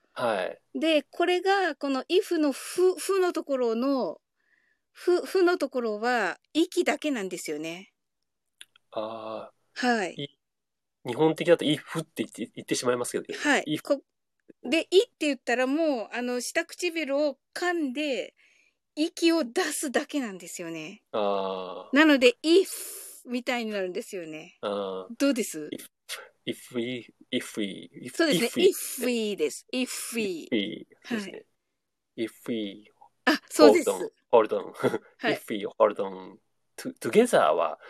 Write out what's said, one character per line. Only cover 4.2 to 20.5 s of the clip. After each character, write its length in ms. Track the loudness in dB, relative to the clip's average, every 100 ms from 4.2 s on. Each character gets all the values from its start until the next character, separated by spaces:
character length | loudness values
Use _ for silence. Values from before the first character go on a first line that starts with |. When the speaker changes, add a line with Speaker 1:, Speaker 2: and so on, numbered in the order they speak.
| _ _ _ _ _ _ _
Speaker 2:
ふ、 340 | -4 2 2 2
ふ 180 | 2
の 140 | 4 4
と 120 | 0
こ 120 | -2
ろ 180 | -4 -2
は、 400 | 0 0 0 -4 _
息 300 | 0 0 2
だ 140 | 0 0
け 120 | -2
な 120 | -4
ん 60 | -4
で 80 | -8
す 100 | -8
よ 60 | -6
ね。 320 | -6 -10 -16 _ _ _ _ _ _ _ -20 _ _
Speaker 1:
あ 600 | -8 -8 -8 -10 -10 -12 _ _ -2
ー。 120 | 0
Speaker 2:
は 180 | 2 -2
い。 80 | -6
Speaker 1:
い-、 120 | -12 _ _ _ _ _ _ _ -8
日 60 | 2
本 200 | 2 2
的 120 | 4
だ 80 | 4
と 80 | 4
if 360 | -2 -2 -8
っ 20 | -8
て 180 | -6
言 40 | -8
っ 20 |
て、 220 | -6 -10 -10
言 80 |
っ 20 | -6
て 100 | -2
し 100 | 0
ま 80 |
い 20 | 0
ま 60 | -2
す 60 |
け 80 | -6
ど、 180 | -6 -4
Speaker 2:
は 200 | 0 0
い。 60 | 0
Speaker 1:
if。 140 | -6
Speaker 2:
こ-、 200 | -2 -2 _ _ _ _ _ -14
で、 240 | -2 0 4
い 140 | 4 4
っ 20 |
て 160 | _ -2
言 100 | -2
っ 40 |
た 160 | -2 0
ら 100 | 0
も 360 | 2 0 0 -4
う、 20 | -6
あ 60 |
の、 180 | -4 -4
下 240 | -4 -4
唇 540 | -4 -4 -4 -4 -2 0
を 200 | 0 -2 _ -4
噛 180 | -2
ん 180 | 0 -2
で、 440 | -2 -4 -4 -6 _ _ _ _ _ _ -4
息 360 | -4 2 2
を 120 | 2
出 200 | 0 -2
す 260 | -2 -2 -2
だ 160 | -2 -2
け 140 | -4
な 120 | -6
ん 60 | -10
で 100 |
す 140 | -14